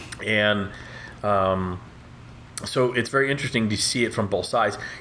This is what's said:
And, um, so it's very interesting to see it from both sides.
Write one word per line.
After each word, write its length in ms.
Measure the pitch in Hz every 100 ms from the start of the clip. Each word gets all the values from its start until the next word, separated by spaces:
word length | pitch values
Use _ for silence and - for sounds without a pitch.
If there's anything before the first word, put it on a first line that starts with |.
| - -
And, 460 | 107 107 104 104 98 - - - - -
um, 580 | 104 101 95 92 92 90 - - - - - - - -
so 280 | - 139 123
it's 160 | 120 117
very 200 | 139 135
interesting 380 | 139 120 123 107
to 80 | 104
see 280 | - 127
it 100 | 113
from 120 | - 101
both 180 | 95 -
sides. 320 | 120 104 - - -